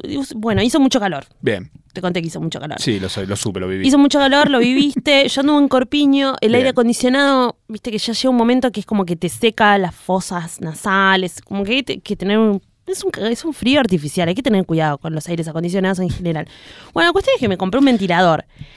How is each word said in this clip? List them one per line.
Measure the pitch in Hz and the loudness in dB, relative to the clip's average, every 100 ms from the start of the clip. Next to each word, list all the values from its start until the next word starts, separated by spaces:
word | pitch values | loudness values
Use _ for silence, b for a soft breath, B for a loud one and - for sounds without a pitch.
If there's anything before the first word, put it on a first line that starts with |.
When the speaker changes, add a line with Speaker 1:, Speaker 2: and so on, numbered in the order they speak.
| - - 269 233 | -8 -6 -6 -6
Speaker 1:
Bueno, | 220 196 | -2 0
hizo | 233 320 | 2 2
mucho | 269 254 | 2 2
calor. | 202 147 - _ | 0 -4 -10 _
Speaker 2:
Bien. | - 101 - - _ | -4 -4 -6 -18 _
Speaker 1:
Te | - | -8
conté | 180 175 | -4 -4
que | 165 | -6
hizo | 160 | -6
mucho | 160 - | -8 -8
calor. | 151 - | -10 -6
Speaker 2:
Sí, | - 104 | -2 -2
lo | 92 | -2
sé, | - 95 | -6 -6
lo | |
supe, | 101 107 92 | -4 -4 -4
lo | 92 | -4
viví. | 95 233 | 0 2
Speaker 1:
Hizo | 285 | 4
mucho | 285 294 | 4 4
calor, | 277 277 294 | 2 4 4
lo | 262 | 2
Speaker 2:
<laughs> | |
Speaker 1:
viviste. | 240 262 285 - - 277 269 | 2 2 0 0 2 2 2
Yo | - | 0
anduve | 277 294 | 2 4
en | 285 | 4
corpiño, | 262 254 294 285 277 269 262 | 2 0 2 2 2 0 0
el | 214 | 2
Speaker 2:
Bien. | 240 | 2
Speaker 1:
aire | 262 | 2
acondicionado, | 247 233 233 247 269 277 269 247 - - | 2 2 2 2 2 4 2 0 -2 -12
viste | 220 - | -14 -8
que | 214 | -6
ya | - | -4
llega | 220 262 | -2 0
un | 247 | 2
momento | 233 254 262 | 2 2 0
que | 214 | -2
es | - | -4
como | 208 | -2
que | 180 170 | -2 -4
te | 180 | -4
seca | - 233 214 208 202 | -2 0 2 4 4
las | 180 | 0
fosas | - - 185 180 180 170 - | -6 -4 -4 -4 -8 -8 -10
nasales, | 160 156 214 190 190 190 185 - | -10 -8 -2 2 4 2 0 -8
como | - 196 | -10 -6
que | 196 | -2
hay | 254 | -2
te-, | 269 - | -4 -8
que | - | -8
tener | 202 185 214 | -6 0 2
un... | 220 196 - _ - | 2 0 -4 _ -10
Es | 381 | -8
un | 392 | -6
ca-, | - 214 | -4 -4
es | 233 | -4
un | 330 | -6
frío | 277 220 285 | -4 0 2
artificial, | 240 180 143 190 170 | 2 0 -2 -2 -2
hay | |
que | 185 | -2
tener | 262 202 185 | 0 0 0
cuidado | 160 156 143 | 0 0 -2
con | 190 | -6
los | 156 160 | -8 -6
aires | 170 165 | -6 -6
acondicionados | 156 175 190 185 185 | -6 -4 -2 -2 -2
en | 180 | -4
general. | - 175 160 - B B B B | -4 -6 -6 -8 B B B B
Bueno, | - 339 | 0 2
la | |
cuestión | 349 415 508 | 2 0 0
es | |
que | 226 | 0
me | 180 | -2
compré | 190 226 | -2 2
un | 277 | 4
ventilador. | 233 190 170 185 156 - B B | 4 2 4 4 2 -2 B B